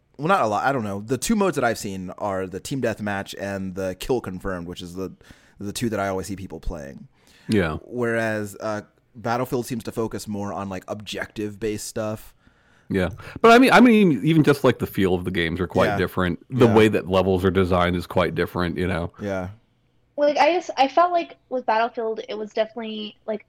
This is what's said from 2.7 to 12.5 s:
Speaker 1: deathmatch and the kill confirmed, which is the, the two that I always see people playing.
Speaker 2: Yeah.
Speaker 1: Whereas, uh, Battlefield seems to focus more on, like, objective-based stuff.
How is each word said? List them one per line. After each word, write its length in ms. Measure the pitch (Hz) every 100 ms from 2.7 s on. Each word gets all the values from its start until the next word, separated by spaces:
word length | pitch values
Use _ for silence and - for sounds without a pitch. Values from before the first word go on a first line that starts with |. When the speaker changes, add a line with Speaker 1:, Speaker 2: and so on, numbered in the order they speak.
| 139
Speaker 1:
deathmatch 540 | 120 104 104 98 98 -
and 360 | 101 98 95 90
the 200 | 95 90
kill 220 | - 123
confirmed, 460 | - 92 98 92 85
which 140 | 87
is 140 | 90 90
the, 160 | 92 - - - _ -
the 140 | 98
two 160 | 90 117
that 100 | 104
I 80 | 98
always 200 | 95 92
see 80 | 95
people 240 | 90 80
playing. 480 | - 82 69 - - _ _ _ -
Speaker 2:
Yeah. 300 | 107 82 82
Speaker 1:
Whereas, 720 | - 123 117 113 113 107 104 98
uh, 220 | 110 107 107 _ _ 120
Battlefield 500 | 110 120 127 131 117
seems 180 | 117 113
to 60 |
focus 360 | - 110 107 -
more 260 | 101 101
on, 160 | 90 98
like, 140 | 92 -
objective-based 1000 | 101 104 98 101 110 104 101 110 107 -
stuff. 480 | 117 107 110 - _ _